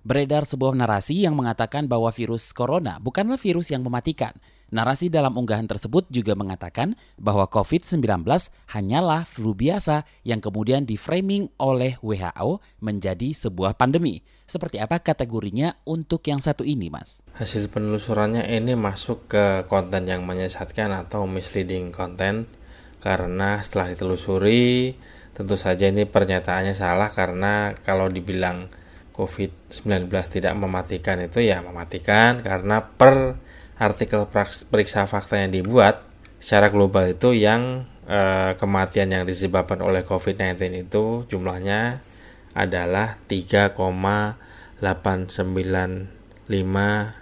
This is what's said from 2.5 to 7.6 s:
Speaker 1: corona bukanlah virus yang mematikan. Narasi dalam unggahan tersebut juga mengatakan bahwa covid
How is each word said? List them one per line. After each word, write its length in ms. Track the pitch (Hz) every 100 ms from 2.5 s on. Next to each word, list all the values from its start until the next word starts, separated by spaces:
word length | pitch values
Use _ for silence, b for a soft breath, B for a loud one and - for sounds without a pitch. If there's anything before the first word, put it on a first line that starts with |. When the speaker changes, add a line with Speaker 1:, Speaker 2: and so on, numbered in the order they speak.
| -
Speaker 1:
corona 400 | 123 165 143 80
bukanlah 400 | 117 185 214 262
virus 320 | 202 170 170
yang 160 | 135 127
mematikan. 480 | 123 160 - 113 - b b b
Narasi 400 | 110 117 139 175
dalam 240 | 160 139 104
unggahan 320 | 117 107 110
tersebut 400 | 104 110 156 -
juga 240 | 123 107
mengatakan 640 | 98 98 92 87 - 151 - b -
bahwa 240 | 104 101 95
covid 400 | 110